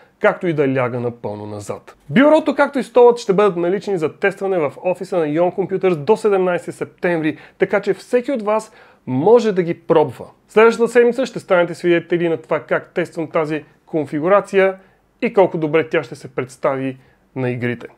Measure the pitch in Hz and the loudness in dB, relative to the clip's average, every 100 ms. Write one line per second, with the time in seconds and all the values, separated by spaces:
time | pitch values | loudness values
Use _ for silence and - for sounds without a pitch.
0 | _ - 208 208 180 151 139 131 123 123 | _ -2 -2 0 -4 0 0 0 -2 -4
1 | 120 117 107 104 104 104 101 101 - - | -6 -8 -10 -10 -12 -12 -12 -12 -14 -20
2 | - 165 285 311 311 294 277 277 - 247 | -2 2 4 4 2 0 -2 -2 0 4
3 | 240 233 - 185 190 175 170 196 202 185 | 6 4 0 2 2 0 -2 -4 -4 -4
4 | 156 - 196 185 190 185 139 - 185 180 | -4 -2 -4 -2 -4 -2 -2 -4 -6 -6
5 | 185 180 151 151 175 185 175 190 190 160 | -4 -4 -2 0 -2 -2 -6 -2 0 0
6 | 139 220 214 190 185 170 175 139 135 - | 0 0 2 2 0 -2 -6 -10 -10 -4
7 | 185 170 156 - - - 185 208 196 185 | -2 -2 -2 -6 -8 -4 -2 -2 -2 -6
8 | - 247 240 262 202 214 214 - - _ | -2 -2 -2 -4 -2 -4 -4 -18 -20 _
9 | - 127 180 240 220 185 165 165 - 160 | -6 0 4 4 4 -2 -2 -4 2 2
10 | 139 - 92 _ _ 208 226 220 226 240 | 2 -4 -18 _ _ 4 4 4 2 4
11 | 240 240 254 170 - 180 170 165 175 170 | 4 2 -4 -6 0 0 0 -2 0 0
12 | 170 175 170 160 - 156 156 160 - - | 0 -2 0 -2 -4 -4 -2 -4 -4 -6
13 | 165 170 151 170 151 156 143 _ _ 165 | -6 -6 -4 -2 -2 -4 -8 _ _ -6
14 | 135 151 165 202 196 196 190 190 _ _ | -4 -2 2 2 2 2 2 0 _ _
15 | _ - 226 208 185 170 156 160 156 170 | _ -6 0 4 2 2 -2 0 0 -2
16 | 139 147 131 - 131 - 151 135 135 131 | -4 -12 -12 -8 -8 -4 -4 -2 -6 -8
17 | _ _ _ 131 123 120 120 117 - | _ _ _ -6 -4 -4 -4 -6 -10